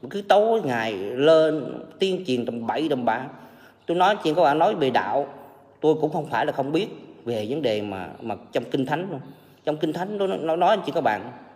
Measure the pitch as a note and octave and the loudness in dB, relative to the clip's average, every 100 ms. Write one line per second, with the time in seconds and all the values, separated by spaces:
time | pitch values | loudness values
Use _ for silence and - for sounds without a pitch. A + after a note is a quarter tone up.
0 | C3+ G3 G3+ G3+ A3 A3+ D#3 A#2+ A2+ G2 | -8 -10 4 6 6 2 0 -2 -2 -4
1 | G2+ B2 D3 D#3+ D#3 D#3 B2+ B2 - - | -6 2 6 8 6 2 -4 -10 -14 -4
2 | F#3+ F3+ - B2+ A#2+ A#2 A2+ A2 D#3 C3 | -2 -2 -2 -2 -2 -6 -4 -4 -2 0
3 | A#2+ A2+ C3+ - - - - _ - F3 | 0 -2 -4 -14 -20 -20 -20 _ -4 2
4 | F#3 G#3 E3 D3+ D#3 D3+ F3 G#3 C3+ A2+ | 2 2 0 4 4 4 2 2 2 2
5 | F#2+ B2 C#3+ - - - - _ D3+ D#3 | 0 -2 -2 -10 -20 -20 -20 _ 2 2
6 | D#3 D#3+ C#3+ A#2+ D3 C#3+ C3+ D#3+ G#3+ - | 0 -2 -4 -2 -2 -2 -2 -2 -4 -10
7 | - - A#2 A#2 G#2+ D3 C3 G#2+ G#2 F#2+ | -20 -14 -6 -6 -4 -2 0 -2 -4 -8
8 | E2+ - A#2 G2 - C#3 - D3 C3 D3+ | -10 -12 -10 -10 -6 -6 -4 -4 -2 -4
9 | F#3+ C#3+ - - - _ - D3+ D#3 C#3+ | -4 -10 -12 -20 -20 _ -6 -2 -4 -4
10 | F#3+ G#3 G3 F#3+ D#3+ E3 F3+ G#3+ - D#3+ | -6 -4 -4 -2 -2 2 4 2 0 -2
11 | B2+ G#2 A2 B2+ - | 0 -2 -6 -16 -20